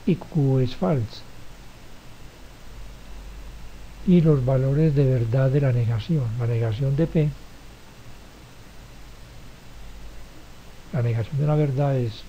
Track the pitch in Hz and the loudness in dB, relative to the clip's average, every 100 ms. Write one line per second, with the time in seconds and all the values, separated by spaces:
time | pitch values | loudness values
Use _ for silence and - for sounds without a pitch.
0 | - 165 - 160 139 131 127 - 185 143 | 2 0 0 2 4 4 2 0 0 2
1 | 107 - - - - - - - - - | 0 -8 -14 -14 -14 -14 -16 -18 -16 -16
2 | - - - - - - - - - - | -16 -16 -18 -18 -18 -16 -16 -14 -14 -14
3 | - - - - - - - - - - | -14 -14 -12 -14 -14 -14 -14 -14 -14 -4
4 | - 175 160 147 123 131 135 143 160 143 | 6 8 8 6 4 4 4 4 4 6
5 | 135 127 113 131 135 143 135 123 113 113 | 4 4 4 4 4 4 4 4 2 0
6 | - 160 120 117 117 117 117 107 135 139 | 2 0 2 0 0 2 0 0 2 2
7 | 165 170 151 - - - - - - - | 2 4 2 0 -14 -18 -18 -18 -20 -18
8 | - - - - - - - - - - | -16 -16 -18 -20 -20 -18 -18 -18 -18 -16
9 | - - - - - - - - - - | -16 -16 -18 -16 -16 -16 -16 -14 -14 -12
10 | - - - - - - - - - 139 | -12 -12 -14 -16 -16 -18 -18 -18 -4 0
11 | 120 113 107 143 147 151 151 131 143 135 | 2 0 0 0 2 4 4 2 2 2
12 | 120 104 | 0 -4